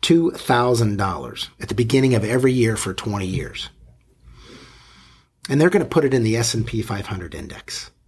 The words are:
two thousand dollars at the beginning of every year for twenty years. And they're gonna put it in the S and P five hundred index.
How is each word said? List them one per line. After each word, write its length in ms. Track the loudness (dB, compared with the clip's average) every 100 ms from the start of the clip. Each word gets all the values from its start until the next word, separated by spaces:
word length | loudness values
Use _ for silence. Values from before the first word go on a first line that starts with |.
two 280 | 4 4 4
thousand 640 | -2 -2 0 2 2 2 0
dollars 520 | -2 -4 -8 -10 -12 _
at 100 | -8
the 60 |
beginning 400 | -2 2 4 4
of 80 | 4
every 300 | 2 2 2
year 240 | 4 2 0
for 160 | -4
twenty 340 | -6 -4 -4 -2
years. 440 | -4 -4 -10 -14 _ -20 -20 _ _ -20 -20 -20 -20 -20 -20 -20 -20 -20 _ _ _ -6
And 120 | 2
they're 100 | 4
gonna 160 | 4 2
put 180 | 2
it 80 | 2
in 100 | 2
the 140 | 2 0
S 180 | 0
and 120 | -2 -2
P 160 | -4
five 240 | -4 -6 -6
hundred 280 | -8 -8
index. 560 | -12 -12 -14 -12 -12 -12 _